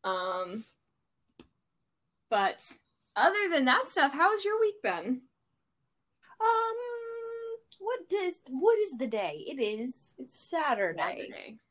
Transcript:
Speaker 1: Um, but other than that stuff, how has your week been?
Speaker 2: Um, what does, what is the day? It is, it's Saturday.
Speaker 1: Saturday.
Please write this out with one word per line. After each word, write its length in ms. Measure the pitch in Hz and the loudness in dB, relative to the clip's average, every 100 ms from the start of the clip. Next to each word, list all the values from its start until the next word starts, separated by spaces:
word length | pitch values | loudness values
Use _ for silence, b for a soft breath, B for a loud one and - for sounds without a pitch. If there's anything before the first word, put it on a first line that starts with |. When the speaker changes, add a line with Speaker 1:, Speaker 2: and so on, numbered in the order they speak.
| 190 | -2
Speaker 1:
Um, 580 | 185 185 180 180 214 - _ _ _ _ _ _ - - _ _ _ _ _ _ _ _ | -2 -2 -4 -4 -8 -12 _ _ _ _ _ _ -20 -20 _ _ _ _ _ _ _ _
but 340 | 208 196 - - - _ _ _ 208 | 2 2 0 -12 -16 _ _ _ 4
other 340 | 294 415 392 | 4 6 2
than 140 | 320 254 | 4 6
that 220 | 320 523 | 4 2
stuff, 260 | - 277 | 4 2
how 180 | 285 359 | 6 4
has 120 | 427 | 4
your 160 | 392 440 | 0 2
week 220 | 427 415 | 2 2
been? 400 | 208 170 185 254 _ _ _ _ _ _ _ _ _ _ B - | -2 -2 -2 -4 _ _ _ _ _ _ _ _ _ _ B 0
Speaker 2:
Um, 340 | 440 453 453 466 494 480 466 466 453 466 453 453 _ - | 2 2 0 -2 -6 -8 -10 -10 -10 -10 -10 -12 _ -8
what 300 | 392 494 - | -4 -4 -2
does, 300 | 403 370 359 - | -2 -2 -6 -8
what 280 | 262 392 440 | 2 4 4
is 180 | 403 247 | 0 -2
the 100 | 247 | -4
day? 360 | 220 180 151 370 | -2 -4 -6 -10
It 120 | 277 | -4
is, 560 | 214 214 247 - - - | -2 -2 -6 -8 -14 -16
it's 220 | 254 - | -16 -14
Saturday. 600 | - 330 302 220 185 160 | -6 -2 0 0 0 -2
Speaker 1:
Saturday. 580 | - - - - - 220 _ | -4 -6 -10 -12 -16 -18 _